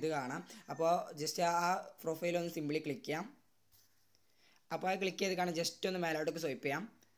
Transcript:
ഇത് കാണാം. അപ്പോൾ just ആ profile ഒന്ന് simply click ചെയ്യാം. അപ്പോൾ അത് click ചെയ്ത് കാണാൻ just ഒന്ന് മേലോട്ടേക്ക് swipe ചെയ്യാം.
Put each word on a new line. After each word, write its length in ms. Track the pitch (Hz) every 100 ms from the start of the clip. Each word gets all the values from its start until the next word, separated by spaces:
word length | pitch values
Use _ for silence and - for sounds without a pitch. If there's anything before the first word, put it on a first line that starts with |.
ഇത് 80 | 156 151
കാണാം. 240 | 127 151 - - -
അപ്പോൾ 200 | 143 165 175 - 151
just 180 | 151 - 170
ആ 20 | 170 175 190 - -
profile 320 | 160 160 175 175
ഒന്ന് 120 | 170 170
simply 220 | 147 156 156
click 200 | - -
ചെയ്യാം. 180 | 151 214 - _ _ _ - - _ _ _ _ _ - - -
അപ്പോൾ 140 | 160 185
അത് 80 | 190
click 180 | 190 180
ചെയ്ത് 120 | 190 180
കാണാൻ 160 | 180 165
just 280 | 165 - 190
ഒന്ന് 120 | 185
മേലോട്ടേക്ക് 380 | 165 156 156 160
swipe 200 | 160 127
ചെയ്യാം. 180 | 143 143 220 - -